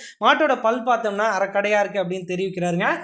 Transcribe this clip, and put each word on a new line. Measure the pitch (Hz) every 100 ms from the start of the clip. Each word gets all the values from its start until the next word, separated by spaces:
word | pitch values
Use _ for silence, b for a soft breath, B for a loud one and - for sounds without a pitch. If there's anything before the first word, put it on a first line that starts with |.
| B -
மாட்டோட | 226 294 302 247
பல் | 220 247
பார்த்தோம்னா | 233 226 214 202 220
அரைக்கடையா | 190 196 202 208 208
இருக்கு | 190 196
அப்படின்னு | 175 185 180
தெரிவிக்கிறாருங்க. | 180 190 180 175 175 240 330